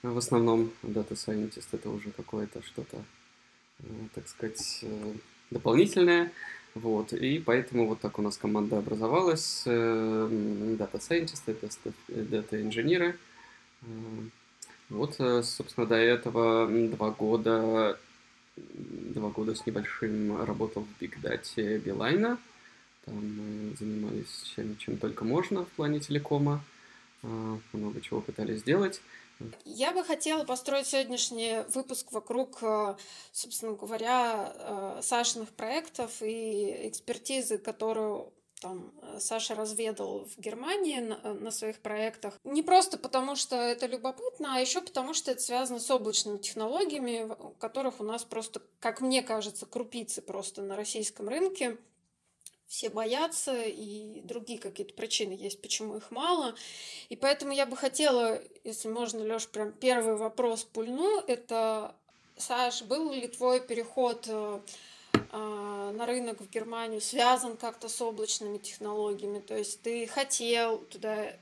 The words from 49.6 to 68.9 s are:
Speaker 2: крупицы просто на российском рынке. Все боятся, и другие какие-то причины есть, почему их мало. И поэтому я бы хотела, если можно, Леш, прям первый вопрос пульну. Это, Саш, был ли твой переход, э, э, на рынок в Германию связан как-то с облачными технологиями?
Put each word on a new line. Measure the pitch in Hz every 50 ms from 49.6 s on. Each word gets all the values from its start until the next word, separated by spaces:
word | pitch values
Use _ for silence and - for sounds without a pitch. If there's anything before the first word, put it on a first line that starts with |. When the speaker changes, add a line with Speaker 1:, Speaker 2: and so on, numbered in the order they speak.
| -
Speaker 2:
крупицы | - - 247 247 226 - 240 220 - - -
просто | - - 196 196 190 - - -
на | 196 196 196
российском | 208 208 208 - 226 214 - - - 208 202
рынке. | 247 311 370 381 381 - 269 247 226 - _ _ _ _ _ _ _ _ _ _ _ _ _ - _ _ _
Все | - - - - 220
боятся, | 202 214 226 220 247 277 320 330 330 - - 285 262 240 226
и | 220 - - 214 202 208 214 214 214 214 214 -
другие | 180 233 240 214 240 240 233
какие-то | - 196 - - 202 202 -
причины | - 220 220 - - 220 196 185
есть, | 196 196 196 202 -
почему | - 208 - - 214 214 208
их | 214 214 -
мало. | - - 294 339 359 330 285 240 233 - - - - - - - - - - _
И | 240
поэтому | - - 269 294 285 294 277
я | 277 277 277
бы | 233 262
хотела, | 262 277 269 262 - 302 294 254 240 233 226 220 - - - - - _
если | - 220 - - 220
можно, | 220 233 240 226 226 220 220
Леш, | 214 226 226 220
прям | - - 214 214 208
первый | 214 - 247 254 254 240 220 226 220
вопрос | 208 220 220 220 - 247 233 226 220 -
пульну. | - _ 226 226 233 247 277 339 403 427 392 -
Это, | - 247 240 240 - 233 226 226 220 220 214 214 - - _ _ _ _ _ _ _ _
Саш, | - - - 247 247 254 247 240 - 240
был | 196 247 302 320 302
ли | 277 262 233
твой | 240 240 - 247 247 254 254
переход, | 254 - 233 233 233 233 - 269 254 240 233 233 -
э, | 226 220 214 208 208 208 196 - - - - - - - - - - -
э, | - - - - 214 214 214 208 208 202 208 202 202 202 202 208
на | 220 240
рынок | 240 247 254 247 233 214 214
в | 202 190
Германию | - 226 220 233 233 226 233 226 220 214
связан | 208 - 240 247 240 247 254 247 247 233 226
как-то | 226 - 233 226 - - 220
с | - -
облачными | 247 233 220 208 214 214 - - 226 208 208 202
технологиями? | 208 - - - 214 208